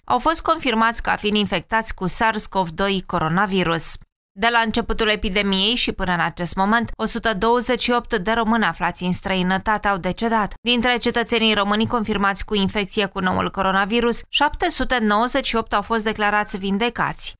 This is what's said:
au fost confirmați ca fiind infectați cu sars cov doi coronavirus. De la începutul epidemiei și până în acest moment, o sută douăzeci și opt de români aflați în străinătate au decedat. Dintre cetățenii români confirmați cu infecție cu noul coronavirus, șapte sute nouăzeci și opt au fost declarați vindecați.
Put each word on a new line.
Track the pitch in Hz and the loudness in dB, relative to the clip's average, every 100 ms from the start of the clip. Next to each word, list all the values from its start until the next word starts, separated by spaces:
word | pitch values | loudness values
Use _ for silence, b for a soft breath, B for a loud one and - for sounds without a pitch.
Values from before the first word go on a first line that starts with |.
au | - 247 | -2 0
fost | 311 320 | 2 0
confirmați | - 320 269 220 226 226 | 0 0 0 2 2 0
ca | - 185 | -2 -2
fiind | 208 208 | 0 0
infectați | 196 185 - 220 220 | 0 -2 -2 -2 -2
cu | - 180 | -4 -2
sars | - 226 220 - | 0 0 0 -2
cov | 190 175 | -2 -2
doi | 160 196 190 - | 0 0 0 -2
coronavirus. | 175 160 175 208 190 165 165 - - - _ _ | -2 0 0 2 2 0 0 0 -2 -6 _ _
De | 196 226 | -2 0
la | 240 | 2
începutul | 226 240 - 214 214 | 2 0 -2 0 0
epidemiei | 214 214 202 202 190 202 | 0 0 0 0 2 2
și | 240 - | 2 -2
până | 196 185 | -2 -2
în | 175 | 0
acest | 165 - 175 | -2 -2 -4
moment, | 190 196 233 220 - | 0 2 2 0 -4
o | 220 | -2
sută | 233 226 | 0 0
douăzeci | 202 226 240 226 240 | 0 2 2 2 0
și | - | 2
opt | 240 - 220 | 0 0 -2
de | 190 | 0
români | 226 220 226 | 0 2 2
aflați | 185 160 175 - | 0 0 -4 -2
în | 180 | -2
străinătate | 175 196 190 180 190 220 208 208 | -2 -2 0 0 0 0 0 0
au | 196 | 0
decedat. | 180 180 233 226 196 - | -2 -2 0 0 -2 -4
Dintre | 226 240 247 240 | 0 2 2 0
cetățenii | 240 233 233 233 220 | 0 0 0 2 2
români | 208 202 208 220 | 2 2 0 0
confirmați | 240 214 202 196 196 | 0 0 0 0 -2
cu | - | -2
infecție | 214 190 214 196 - 196 | 0 0 0 -2 -2 -2
cu | 196 | -2
noul | 185 185 180 | -2 0 -2
coronavirus, | 190 190 190 202 240 233 226 - | -2 0 0 0 0 2 0 -2
șapte | - 285 - 349 | 0 0 0 0
sute | - 247 247 | 0 0 2
nouăzeci | 214 208 240 269 220 | 2 2 2 0 0
și | 226 | -2
opt | 226 | 0
au | 208 | -2
fost | 202 226 | 0 -2
declarați | 220 208 208 208 208 196 | -2 0 0 0 0 -2
vindecați. | 190 196 240 214 147 - - | -2 0 -2 -2 -4 -2 -4